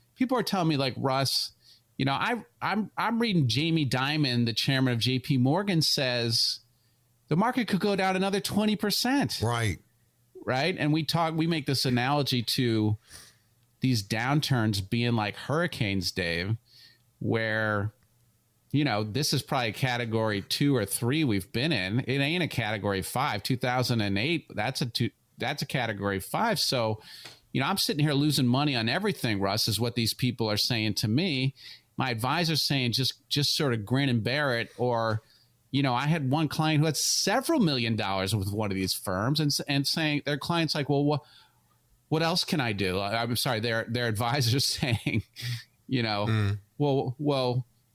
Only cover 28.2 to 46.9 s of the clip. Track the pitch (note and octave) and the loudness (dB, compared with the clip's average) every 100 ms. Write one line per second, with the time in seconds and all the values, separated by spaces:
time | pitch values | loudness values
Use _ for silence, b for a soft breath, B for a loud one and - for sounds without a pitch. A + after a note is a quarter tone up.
28.2 | D3 C#3+ B2+ B2 D3 B2+ A2+ D3 G#3 - | 2 2 4 4 2 0 0 0 0 0
29.2 | B2+ G2+ G2 G#2+ - G#2 A#2+ A#2+ A2 - | 0 0 0 0 0 0 -2 0 -2 0
30.2 | B2+ A2+ A2 G#2 - A#2 G#2+ G#2 G#2+ A#2 | -2 0 0 0 0 0 0 0 0 2
31.2 | F#3 C3 C3+ - B B B - B2+ A#2 | 0 0 -2 -4 B B B -6 -4 -2
32.2 | B2+ D#3 E3 D3+ - C#3 B2 A#2+ C3 - | 0 0 0 0 0 0 0 0 -2 -4
33.2 | - C#3+ C#3+ - D3 A#2 G2+ B2+ C#3 A#2+ | -4 -2 0 0 0 0 0 0 2 2
34.2 | G#2+ C#3 D3 A#2 G#2+ - B2 A#2 A2+ A2 | 0 0 0 0 -2 -2 0 0 0 -2
35.2 | b b b _ _ C3+ C#3 B2 D3 E3 | b b b _ _ 0 2 2 2 0
36.2 | C3 D3 D3+ - D#3 D3+ D#3+ C#3+ - - | 0 0 0 0 2 2 2 2 0 0
37.2 | - A3 C4 D#4+ F3+ C3 A#2 A2 G2+ G2 | 0 0 2 2 2 2 0 0 0 0
38.2 | F#2+ G#2+ G2 G2+ G#2+ F#2+ F#2+ - - F#2 | 0 0 -2 -2 -2 0 -2 -2 -2 0
39.2 | A2+ D3+ D3 - E3+ C#3 C#3 - D#3 D3 | 0 2 2 0 0 0 0 0 -2 -2
40.2 | - D3 - E3+ D#3+ D#3 C3+ D3 D3 D3 | -2 -4 -2 0 0 -2 0 2 2 0
41.2 | B B B B B B _ _ - D#3 | B B B B B B _ _ -4 0
42.2 | E3 F3 - E3 A#2+ G#2 F#2+ F#2 G2+ A2+ | 0 0 -2 -2 0 0 0 0 -2 -2
43.2 | A#2 A#2+ C#3+ A2+ A#2 A2+ G#2+ A#2+ A#2+ G#2 | -2 -2 -2 -2 0 -2 -2 -2 -2 0
44.2 | A#2+ C#3+ A#2 C3+ - - C#3+ A#2 - - | 0 0 2 2 0 -2 -2 -2 0 -2
45.2 | - - A#2+ A#2+ B _ - C3 A2+ G#2 | -4 -8 -8 -8 B _ -4 -2 0 0
46.2 | G#2 A2 G#2 G#2 - - D3 | 0 0 0 -2 -6 -4 0